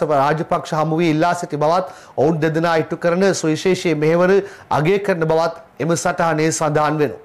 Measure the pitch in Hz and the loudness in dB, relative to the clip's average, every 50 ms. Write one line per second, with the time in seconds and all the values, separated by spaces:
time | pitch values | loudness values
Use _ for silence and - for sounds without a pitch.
0 | 170 147 151 139 135 147 156 156 165 - 180 165 - - - 156 156 160 160 160 | -2 0 0 2 2 2 0 -2 -2 -2 -4 -4 -4 -4 -2 -2 -2 0 0 0
1 | 175 165 151 156 165 175 175 175 - 165 - 143 151 151 165 185 185 - - - | 2 2 2 2 2 0 0 -2 -4 -6 -4 -2 0 2 2 0 0 -4 -8 -16
2 | - - - - 127 156 170 156 147 160 156 160 165 170 165 160 151 - 170 160 | -20 -8 -2 0 2 2 2 2 0 0 0 0 0 0 2 0 0 -2 -4 -4
3 | - 170 170 180 196 196 170 - - 160 156 151 - 190 185 180 - 180 156 147 | -2 0 0 2 2 2 0 0 -2 -2 -2 0 0 0 0 0 0 -2 -2 0
4 | 151 156 165 175 180 180 196 196 190 - - - - - - 135 151 160 196 208 | 2 2 2 4 4 4 4 2 0 -2 -6 -16 -8 -4 -2 0 2 2 0 0
5 | 202 202 190 165 160 160 160 160 165 170 165 - - - _ - 131 160 170 151 | 0 -2 -2 -2 0 0 2 2 0 0 -2 -6 -14 -16 _ -6 -4 -2 -2 -2
6 | - 180 175 175 175 165 156 151 156 160 156 - 165 151 147 151 151 147 151 156 | -2 -2 -2 0 0 0 0 0 0 0 0 0 -2 0 0 2 0 0 0 0
7 | 147 127 - - - | 0 -2 -2 -6 -16